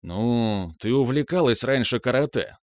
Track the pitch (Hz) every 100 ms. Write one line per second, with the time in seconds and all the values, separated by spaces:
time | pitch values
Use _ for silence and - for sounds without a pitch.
0 | 87 90 117 120 113 101 90 78 107 131
1 | 123 139 143 180 147 113 123 135 113 120
2 | 127 127 143 120 82 -